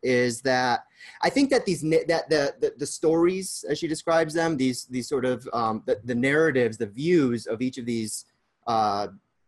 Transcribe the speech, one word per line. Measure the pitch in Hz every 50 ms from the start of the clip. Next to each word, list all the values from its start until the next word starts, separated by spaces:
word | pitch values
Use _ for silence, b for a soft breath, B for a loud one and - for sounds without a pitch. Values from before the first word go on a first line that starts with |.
is | - 127 127 123 123 123 117 -
that | - 131 127 127 127 123 120 - - B B B B B B B
I | B 170
think | - 277 285 277
that | 277 233 -
these, | 202 175 135 143
na-, | 156 160 160 160 156
that | 165 160 - -
the, | 160 151 139 139 - -
the, | 147 143 - 117
the | 143
stories, | 139 - - - 156 160 165 170 175 185 190 185 - - - - -
as | - -
she | 170
describes | 151 156 151 - 170 165 165 165 151
them, | 151 170 165 165 160
these, | 127 131 131 123 - -
these | - 123 127 120
sort | - 147 131 120
of, | 127 127 113 127 -
um, | - 117 113 113 110 110 -
the, | - 123 127 -
the | 117 123
narratives, | 120 123 135 143 156 160 160 131 131 123 113 107 104
the | 117
views | 101 101 120 147 170 180 165 139 123 120 113 -
of | - 113 107
each | 127 127 127
of | 131 117
these, | 120 117 113 110 107 - - - _ _ _ _ _ _ _ -
uh, | 120 117 110 107 107 101 101 104 98 98 - _ _ _ _ _